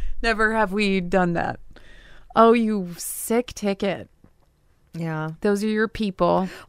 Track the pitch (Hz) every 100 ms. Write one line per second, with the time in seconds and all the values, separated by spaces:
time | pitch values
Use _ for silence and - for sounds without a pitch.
0 | - - 233 214 220 220 208 196 208 190
1 | 175 190 180 170 - - - - - -
2 | - - - - 226 240 220 214 180 170
3 | - - - 226 247 - 208 196 196 156
4 | - _ - _ _ _ _ _ _ 160
5 | 165 156 156 160 214 202 214 214 220 -
6 | 214 185 175 175 185 -